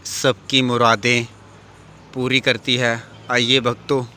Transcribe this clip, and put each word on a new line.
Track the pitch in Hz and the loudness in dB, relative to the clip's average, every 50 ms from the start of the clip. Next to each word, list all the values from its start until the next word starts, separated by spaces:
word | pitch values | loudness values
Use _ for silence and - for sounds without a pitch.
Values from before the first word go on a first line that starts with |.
| - | -14
सबकी | - - - - 131 120 - - - 135 131 | -12 -8 -2 0 0 0 -2 -4 -2 0 0
मुरादें | 127 123 120 120 120 113 113 104 107 120 123 120 117 - - - - - - - - - - - - - - - - - - | 2 2 2 2 4 4 4 2 2 0 0 0 -2 -6 -12 -20 -20 -20 -20 -20 -20 -20 -20 -20 -20 -20 -20 -20 -20 -14 -8
पूरी | 127 123 127 135 131 | -6 -4 -2 -2 0
करती | - 135 120 110 - 131 123 | 0 0 -2 0 -2 -2 -2
है। | 123 123 117 117 113 - - - - - - | 0 0 -2 -2 -4 -8 -14 -20 -18 -8 -4
आइए | 123 123 120 117 131 135 | -2 0 2 2 2 2
भक्तों, | 117 120 120 - - - 143 131 123 117 - | 2 -2 -4 -4 -4 -4 -2 -2 -2 -6 -12